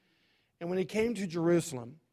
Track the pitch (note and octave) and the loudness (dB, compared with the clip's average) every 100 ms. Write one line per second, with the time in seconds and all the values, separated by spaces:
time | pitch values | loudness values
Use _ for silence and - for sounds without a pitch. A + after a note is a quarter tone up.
0 | _ _ _ _ _ - E3+ F#3 F3 G#3 | _ _ _ _ _ -10 -4 -2 0 0
1 | A#3 G3+ F#3+ E3+ E3 F3 D#3+ B2+ A#2 D#3 | 0 0 -4 0 4 4 2 -6 -12 -16
2 | _ | _